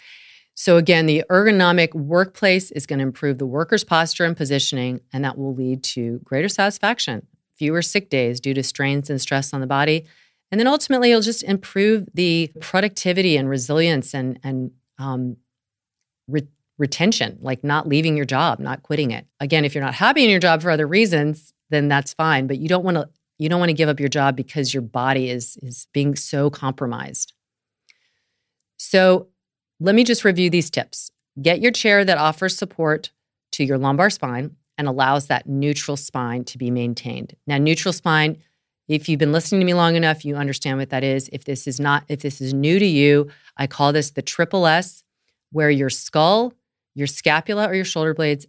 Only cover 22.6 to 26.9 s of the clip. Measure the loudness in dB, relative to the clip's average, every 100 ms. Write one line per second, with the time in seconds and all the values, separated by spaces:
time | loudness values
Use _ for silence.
22.6 | -2 0 0 -2 -4 _ _ -8 -2 2
23.6 | 2 2 2 2 -2 0 0 0 -4 -4
24.6 | -4 -4 -6 -4 0 0 -2 -4 -6 -10
25.6 | -12 -14 -6 -2 0 0 -4 0 0 0
26.6 | -6 -4 -6